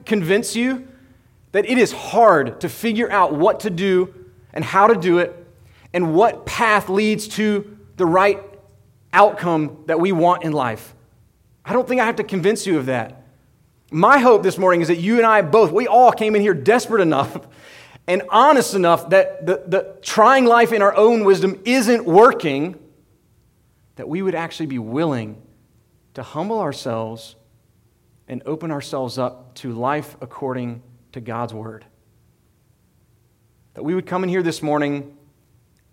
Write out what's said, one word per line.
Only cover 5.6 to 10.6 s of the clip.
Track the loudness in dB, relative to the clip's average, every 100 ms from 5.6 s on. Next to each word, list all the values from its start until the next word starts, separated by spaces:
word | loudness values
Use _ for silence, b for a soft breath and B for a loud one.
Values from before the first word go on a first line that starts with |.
| b b b
and | -4 0
what | 2 2 0 -10
path | -2 0 0 0
leads | 0 0 -2 -6
to | -4 -2 -2 -6 -20 -18 -4
the | 0
right | 2 2 0 -8 -20 _ _ _ _ -2
outcome | 4 4 2 -2 -2 -2 -8 -4
that | -2
we | 0
want | 0 0 0
in | -2
life. | -4